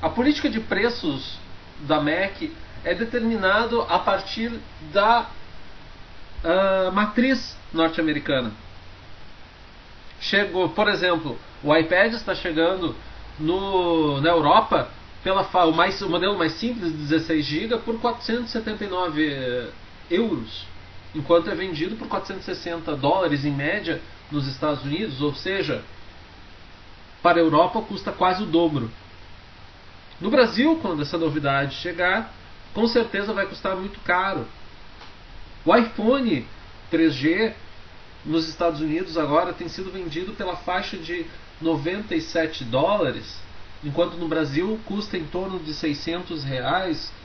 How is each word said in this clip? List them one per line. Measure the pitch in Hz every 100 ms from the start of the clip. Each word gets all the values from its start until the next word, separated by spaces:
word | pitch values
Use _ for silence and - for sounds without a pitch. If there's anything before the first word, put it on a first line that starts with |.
A | 165
política | 226 269 294 285
de | 220
preços | 220 190 226 233 330 269 - - - - - - 143
da | 151
Mac | 147 165 196 - - - - -
é | -
determinado | - 226 240 226 220 190 202 226 233
a | - 170
partir | - 190 - - 233 226 - - 156
da, | 165 208 233 226 - - - - - - - - - - -
ah, | 165 180 196 190 185
matriz | 190 208 - 254 254 - - -
norte-americana. | 160 165 165 160 151 151 135 117 101 - - - - - - - - - - - - - - - -
Chegou, | - 202 202 175 175
por | - 208
exemplo, | 185 180 165 151 - - -
o | 143
iPad | 160 160 180 220 226
está | - 190
chegando | 185 156 165 190 165 120 - - - -
no, | 156 185 196 185 175 165 151 139
na | 156
Europa | 170 151 202 - 151 123 - - -
pela | 185 196 -
fa-, | 185
o | 170
mais, | 160 185 190
o | 196
modelo | 170 185 202
mais | 165
simples | - 233 226 175
de | 151
dezesseis | 143 160 160 160 135
giga | 151 220 233
por | - 226
quatrocentos | 233 226 - 233 233
e |
setenta | 226 220 208
e | 202
nove | 185 180 151 151 139 127 123 113 - - - -
euros, | 170 226 160 - - - - - - - 160
enquanto | 139 170 165
é | 170
vendido | 190 156 175 220
por | -
quatrocentos | 196 - 190 -
e |
sessenta | 175 175 170 160
dólares | 143 127 - 170 143 147
em |
média | 139 143 208 165 147 - - -
nos | 147 135
Estados | 131 151 143
Unidos, | 135 156 214 131
ou | 147
seja, | 147 180 196 151 117 - - - - - - - - - - - - - -
para | 175 170
a |
Europa | 165 147 185 226
custa | 220 196 -
quase | - 185 185
o | 202
dobro. | 156 170 143 113 - - - - - - - - - - - - -
No | 185
Brasil, | 262 226 190 294 320
quando | 202 156
essa | 143 170
novidade | 160 147 143 139 139 -
chegar, | 175 170 180 196 226 - - - -
com | - 226
certeza | 240 226 202 202
vai | 196 196
custar | - 202 190
muito | 196 -
caro. | - 180 190 - - - - - - - - - - - - - 151
O | 226
iPhone | 226 - 214 277 240 143 - - - - -
três | 160 165
G | 131 147 180 220 - - - - - - - -
nos | 160 160
Estados | - 170 151
Unidos | 156 160 185 160
agora | 147 151 180
tem | - 175
sido | - 190
vendido | 185 175 156 190
pela | - 185 175
faixa | - 185 202 190
de | 160 175 165 - - -
noventa | 160 156 151 196 202 165
e |
sete | - 170 160 -
dólares, | 123 127 170 208 147 110 - - - - - -
enquanto | 147 143 170 165
no | 165
Brasil | 156 151 139 190 220 -
custa | 202 208 185
em | 151
torno | 175 190 185
de | 156
seiscentos | 147 160 143 - 170 175 165
reais | 135 131 123 175 190 151 - -